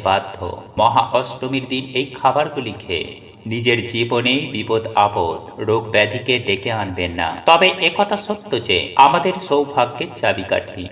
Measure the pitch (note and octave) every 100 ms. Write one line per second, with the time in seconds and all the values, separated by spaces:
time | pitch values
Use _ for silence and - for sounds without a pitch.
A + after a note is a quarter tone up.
0 | F#2+ G2 - - F2+ - - - A2 B2
1 | - B2 B2+ - C3 C3+ B2+ C3 B2+ B2+
2 | C#3+ - C3 C#3 D#3 D3 A2+ F#2+ - E2
3 | - - - - A2 A2+ A#2+ A#2 - A2+
4 | A#2 B2 A#2+ C3+ D#3+ A2+ G#2 A2+ - -
5 | G#3 G#2+ E2 D#2 - - G#2+ A2+ - G#2
6 | G#2 A2+ B2+ B2 G#2 G2 A#2+ A2 G2 F2+
7 | F2 E2+ E2 - - E3+ F#3 F#3 E3 F3+
8 | G3+ G3+ - G#3 G#2+ A#2+ A#2+ F2+ D#2 F2+
9 | C#3 F3 F#3 F#3 - D3 C#3+ - A#2+ -
10 | E3+ - A2 F#2 F#2 F#2 - F#2 F2+